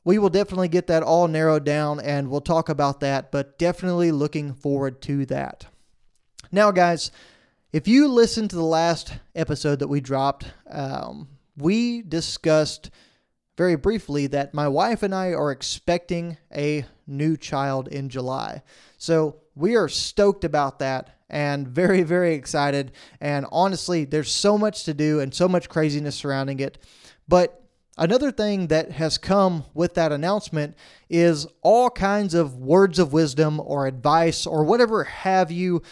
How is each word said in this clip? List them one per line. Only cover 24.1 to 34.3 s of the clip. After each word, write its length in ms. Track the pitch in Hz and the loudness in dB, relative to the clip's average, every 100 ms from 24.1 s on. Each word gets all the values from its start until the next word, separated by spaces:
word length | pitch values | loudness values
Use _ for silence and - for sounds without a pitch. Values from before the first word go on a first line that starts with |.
| 156 139 | -2 -2
so 260 | - 202 208 | 0 2 2
much 260 | 214 208 | 0 -4
to 100 | - | -6
do 240 | 147 151 151 | -2 0 0
and 120 | 135 | -2
so 160 | - 185 | 0 2
much 220 | 175 - | 2 -2
craziness 460 | 165 156 147 147 | -2 0 -2 -6
surrounding 440 | - 143 135 135 135 | -6 -4 -4 -4 -6
it. 200 | 139 - _ _ - _ - | -6 -10 _ _ -20 _ 2
But 320 | 180 175 - _ _ _ - | 4 4 -2 _ _ _ -4
another 340 | 165 247 285 | 0 2 0
thing 360 | 226 208 196 165 | -2 -2 -2 0
that 240 | 156 - | 0 -2
has 260 | 139 160 - | -4 -4 -2
come 460 | - 202 190 165 - | 0 2 2 0 -6
with 200 | 151 170 | -2 -2
that 180 | 175 160 | 0 0
announcement 640 | 143 170 208 - 156 147 - - _ - | 0 -2 -4 -4 -6 -6 -10 -20 _ -2
is 360 | 170 170 151 160 _ | 4 4 4 -4 _
all 280 | 170 226 247 | 4 6 4
kinds 440 | - 196 208 196 | 0 0 0 0
of 240 | 170 147 127 | 0 0 -2
words 420 | 131 180 196 165 | 4 6 6 4
of 140 | 156 | 2
wisdom 460 | 156 156 135 156 151 | 2 2 2 0 -2
or 260 | - 143 | -4 -4
advice 600 | 131 131 147 160 165 | -4 -2 2 4 4